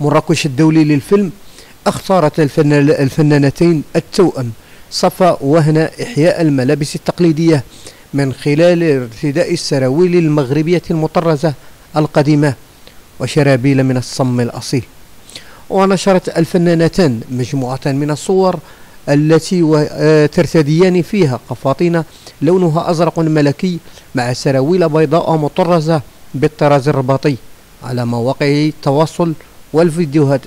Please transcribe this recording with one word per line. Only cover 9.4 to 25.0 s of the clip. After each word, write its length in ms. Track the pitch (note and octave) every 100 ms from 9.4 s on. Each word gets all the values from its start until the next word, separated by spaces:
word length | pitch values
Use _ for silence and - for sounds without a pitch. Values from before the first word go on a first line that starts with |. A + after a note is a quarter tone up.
| -
السراويل 640 | E3+ - C#3+ C3 C#3+ F3+ F3
المغربية 680 | D#3+ D3+ B2 D3 D#3+ F3 -
المطرزة 640 | E3 D#3 F3+ E3 D3+ D#3+ C3+ - - - D#3
القديمة 580 | D3+ D3+ C#3+ D3 D3 B2+ - - - - - -
وشرابيل 640 | A#2+ D#3 C#3+ C3 C3+ C3+
من 120 | C3 B2+
الصم 440 | - - C3 B2
الأصيل. 440 | A#2+ A#2+ - C3+ - - - - - - - - -
ونشرت 680 | G3 F#3+ F#3+ G3+ F#3 - E3+
الفنانتان 840 | E3 F#3+ F3 E3 D#3+ - E3 A2+ -
مجموعة 500 | B2+ A#2+ C#3 B2+ C3 D3
من 240 | C3+ D3
الصور 460 | D3+ - F#3+ F#3 E3+ - - - - -
التي 540 | D3 D3+ D#3+ - F#3
و-، 140 | D#3 D3+ D3+
آه، 360 | - D3+ D3+ D3
ترتديان 760 | - D#3+ E3 C#3+ D#3 F#3 F3+
فيها 380 | D#3 G#3 D#3 - -
قفاطين 540 | B2 C3+ C3+ F3 E3+ D#3 - - -
لونها 480 | C#3+ F#3+ F3 D#3 E3
أزرق 280 | E3 E3 E3
ملكي 600 | D#3+ D#3 C#3+ C#3 F#3 E3+ - - -
مع 180 | C3 A#2+
سراويل 560 | B2+ D3+ C3+ C3+ F#3 E3
بيضاء 480 | D#3